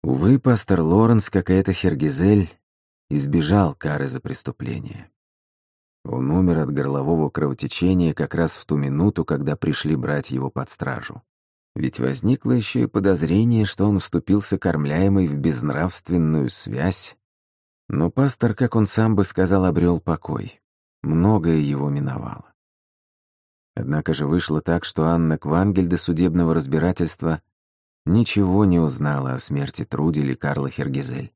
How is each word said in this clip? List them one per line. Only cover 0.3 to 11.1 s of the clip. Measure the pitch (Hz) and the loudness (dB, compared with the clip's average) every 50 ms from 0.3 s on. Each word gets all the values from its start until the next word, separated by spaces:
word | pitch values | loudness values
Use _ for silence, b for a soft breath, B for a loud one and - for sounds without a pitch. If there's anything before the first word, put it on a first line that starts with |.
| 135 131 | 4 4
пастор | - 131 120 101 - - 95 85 | 4 2 2 2 2 0 2 2
Лоренс, | 82 78 87 104 113 113 120 110 - - | 4 4 4 6 6 6 4 4 2 2
как | - 95 90 - | 0 0 2 4
и | |
эта | 92 95 95 - | 2 2 4 2
Хергизель, | 92 - - 92 80 65 78 76 67 69 87 98 107 104 92 85 - _ _ _ _ _ _ _ _ _ _ _ | -2 0 0 0 0 2 -2 -2 0 2 4 6 6 4 4 0 -6 _ _ _ _ _ _ _ _ _ _ _
избежал | 71 73 69 71 73 85 76 73 95 104 95 80 69 | -4 -2 -2 0 0 0 2 2 2 4 2 2 -2
кары | _ - 82 76 69 69 67 | _ -6 -6 -4 -4 -4 -6
за | 64 65 | -6 -8
преступление. | _ - - - - 65 - _ - 60 60 58 - - - - - _ _ _ _ _ _ _ _ _ _ _ _ _ _ _ _ _ _ _ _ | _ -8 -10 -8 -8 -10 -10 _ -8 -8 -8 -8 -10 -12 -14 -16 -18 _ _ _ _ _ _ _ _ _ _ _ _ _ _ _ _ _ _ _ _
Он | - - 64 65 67 | -6 -4 -4 -2 0
умер | 80 90 95 90 85 80 | 2 2 4 4 2 2
от | 76 71 | 0 -2
горлового | 73 69 69 69 71 69 69 71 85 80 76 71 | -2 -2 -2 -2 -2 -2 0 0 0 0 0 -2
кровотечения | _ 73 76 71 67 - - 64 - - - 92 95 90 87 80 76 | _ -2 -2 -2 -2 -4 -8 -8 -4 0 0 2 2 4 2 0 0
как | - 78 - - | -2 -6 -4 0
раз | 85 85 78 - | 0 0 0 -2
в | - - | -8 -6
ту | - 76 | -4 -2
минуту, | 73 71 69 69 73 87 104 - - 78 | -2 0 -2 0 2 0 0 0 0 -2
когда | - 78 69 69 71 73 | -2 -2 -2 -2 -4 -4
пришли | - - - - - - - 80 | -2 -2 -2 -2 -2 -2 -2 -2
брать | 65 - - - - 139 - | -2 -2 -2 -4 -4 -4 -4
его | - - 131 131 | -6 -4 -6 -4
под | _ 139 131 - | _ -8 -8 -8
стражу. | - - 139 - - - - - | -8 -8 -6 -6 -6 -8 -10 -12